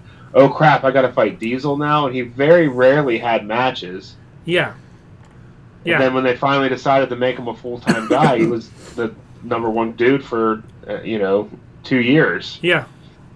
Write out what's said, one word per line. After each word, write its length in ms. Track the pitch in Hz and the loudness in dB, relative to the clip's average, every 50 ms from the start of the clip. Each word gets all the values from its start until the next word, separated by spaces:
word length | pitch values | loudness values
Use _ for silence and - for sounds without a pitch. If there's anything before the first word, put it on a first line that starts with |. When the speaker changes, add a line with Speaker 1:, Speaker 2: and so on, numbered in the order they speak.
| - - - - - - - | -18 -20 -20 -20 -10 0 4
Speaker 1:
"Oh 160 | 131 139 139 | 4 4 4
crap, 340 | - - 156 151 139 - 135 | 4 2 2 4 4 2 2
I 60 | 135 | 0
gotta 200 | 131 135 127 123 | 2 2 0 0
fight 280 | - 131 110 98 90 87 | 2 0 0 0 -2 -4
Diesel 380 | 113 113 123 131 139 147 143 | -6 -6 -6 -4 -4 -4 -4
now?" 300 | 147 147 147 151 151 143 | -2 -2 0 0 0 0
And 80 | 131 127 | -2 -4
he 60 | 127 | -6
very 460 | 123 120 120 127 139 156 175 175 160 | -8 -6 -4 0 4 6 6 6 4
rarely 500 | 143 123 123 127 131 139 151 143 127 113 110 | 2 2 4 4 4 4 4 2 0 -2 -2
had 260 | 120 120 113 104 104 | -2 -2 -2 -2 -2
matches. 720 | 104 110 123 127 127 120 - 92 90 92 98 - - - - - - - - - | -4 -4 -2 -2 -2 -4 -6 -10 -12 -14 -14 -16 -18 -20 -20 -20 -20 -20 -14 -6
Speaker 2:
Yeah. 280 | 165 175 175 135 123 - - - - - - - - - - - - - - - - - - - - - - - | -4 -2 -2 -2 -4 -6 -14 -20 -20 -20 -20 -20 -20 -20 -20 -20 -20 -20 -20 -20 -20 -20 -20 -20 -20 -20 -8 -4
Speaker 1:
And 80 | 170 | 0
Speaker 2:
Yeah. 80 | 165 143 | 2 2
Speaker 1:
then 140 | 135 127 131 | 2 2 2
when 80 | 131 131 | 0 0
they 120 | 127 120 | 0 0
finally 340 | - 147 139 139 139 135 131 | 0 0 0 0 0 0 0
decided 400 | 131 123 - 143 135 135 131 120 | -2 -2 0 2 2 2 2 0
to 60 | 123 | -2
make 220 | 120 123 127 123 | -2 -2 -2 -2
him 100 | 131 120 | -4 -8
a 80 | 117 117 | -10 -10
full-time 520 | 113 - 123 120 120 - - - 110 - | -10 -10 -12 -12 -4 -2 -2 -2 0 0
guy, 320 | - - 139 156 - 127 113 | 0 2 2 4 4 4 2
he 60 | 113 | 0
was 220 | 113 120 117 - - - - - - - | 0 -2 -4 -8 -12 -20 -20 -20 -12 -8
the 180 | 117 117 110 - - - - - - - | -6 -6 -6 -8 -12 -20 -20 -20 -14 -8
number 260 | 117 117 117 117 113 | -6 -6 -4 -4 -2
one 220 | 110 113 113 113 117 | -2 -2 -2 -4 -2
dude 300 | - 120 127 139 135 - | 0 2 2 2 2 0
for, 400 | - 120 113 113 110 110 110 - - - - - 104 | -4 -4 -2 0 0 -2 -4 -8 -16 -14 -8 -6 -6
uh, 120 | 104 95 - | -6 -6 -6
you 140 | 101 113 107 | -6 -4 -2
know, 300 | 98 95 98 104 104 - - - - - - - - | 0 0 0 0 -2 -4 -12 -20 -20 -20 -20 -14 -6
two 180 | - 135 123 | -2 0 0
years. 560 | 117 123 143 160 135 95 90 92 - - - - | 2 2 4 4 4 2 0 -4 -8 -12 -12 -6
Speaker 2:
Yeah. 220 | 165 175 175 147 120 - - - - - - - - - - | -2 -2 0 -2 -2 -6 -16 -20 -20 -20 -20 -20 -20 -20 -20